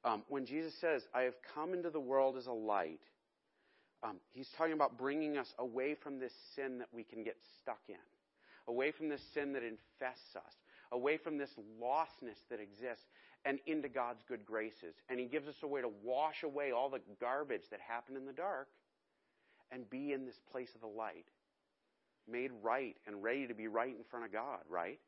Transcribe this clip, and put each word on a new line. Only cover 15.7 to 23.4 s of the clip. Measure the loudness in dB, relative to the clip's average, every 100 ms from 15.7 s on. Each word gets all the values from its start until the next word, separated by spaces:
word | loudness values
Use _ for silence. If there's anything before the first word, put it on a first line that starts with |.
| 0
to | 0 -2
wash | 0 2 2 2
away | -2 0 2
all | 4 2
the | 0 -6 -4
garbage | 0 2 2 -2 -2
that | -12
happened | -6 -6 -4 -8
in | -8
the |
dark | -4 -2 -2 -4 _ _ _ _ _ _ _ _ _ _
and | -10 -8
be | -4 0
in | -2 -2
this | -10 -8
place | -8 -8 -10
of |
the | -10
light, | -4 -6 -6 -16 _ _ _ _ _ _ _ _ _ -6
made | -2 -2 -2
right | 2 2 0 -6 -10
and | -4
ready | 0 0